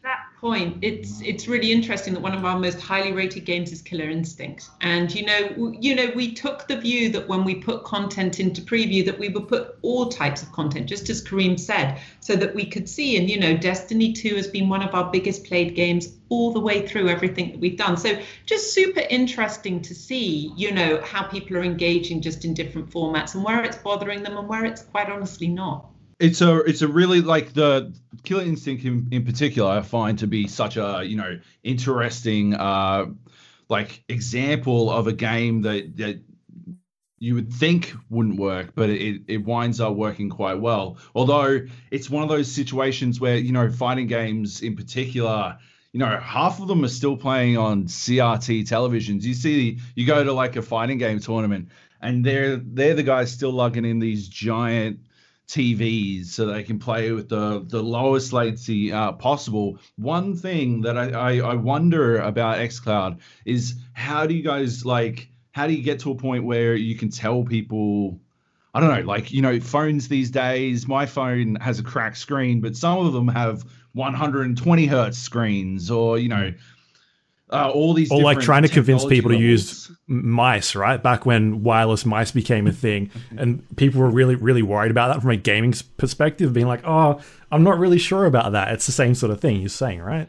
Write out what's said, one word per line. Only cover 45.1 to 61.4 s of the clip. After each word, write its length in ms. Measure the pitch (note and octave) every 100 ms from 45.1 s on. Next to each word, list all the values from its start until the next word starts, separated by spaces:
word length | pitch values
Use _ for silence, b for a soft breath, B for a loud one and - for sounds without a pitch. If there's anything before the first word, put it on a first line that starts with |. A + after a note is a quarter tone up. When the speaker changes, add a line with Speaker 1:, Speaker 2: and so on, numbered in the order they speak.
| B2 A2+ G#2+ F#2+ F2 b b b
Speaker 2:
you 80 | A#2+
know, 180 | B2+ G#2
half 440 | - B2 E3+ F#3
of 80 | F#3+
them 160 | F3+ B2+
are 40 |
still 280 | B2 C#3+ C3
playing 400 | C3+ C3 B2 A#2+
on 320 | A2 G2+ F2
C 320 | - - B2+
R 160 | A#2+ A#2
T 260 | B2 A2+
televisions. 600 | G#2+ A#2 B2 B2 - G2+
You 100 | A2
see, 460 | B2 D#3 D3 A#2+ - B -
you 120 | A#2+
go 160 | D3
to, 80 | C#3
like, 240 | C3 B2+ B2
a 60 |
fighting 360 | A2+ A2 A#2+ C3
game 220 | A#2 G#2+
tournament, 520 | G#2 A2+ G#2+ G2+ F2 b b b
and 240 | A2+ B2 B2
they're, 300 | C#3 C#3 C3
they're 400 | B2+ A#2+ C#3+ E3
the 80 |
guys 300 | C3+ C3 B2
still 180 | B2 C3+
lugging 320 | B2+ A#2+ A#2+
in 160 | A#2 A#2
these 300 | A2+ G#2+ F#2+
giant 720 | - A2 A2+ A#2 A#2 A2 G#2 _ _ _ _ _
T 260 | - B2
Vs 600 | G#2+ A2+ A2+ G2 F#2+ F2
so 140 | - A2
they 160 | G#2
can 160 | G#2 G#2+
play 320 | B2 A2+ A2+
with 180 | A2+ G#2+
the, 340 | G#2+ G#2+ G2+ F2
the 140 | A2+
lowest 520 | A2+ A#2 C3+ C3+ B2+
latency, 580 | B2+ A#2 A2 - G#2+ G#2
uh, 200 | G#2+ G#2
possible. 680 | F2 B2+ C#3+ - G#2+ G2+ - B -
One 400 | A2+ E3+ F#3+ F3
thing 460 | F#3 F3 B2+ A#2
that 160 | A2+ A#2+
I, 140 | B2
I, 400 | A#2+ B2 B2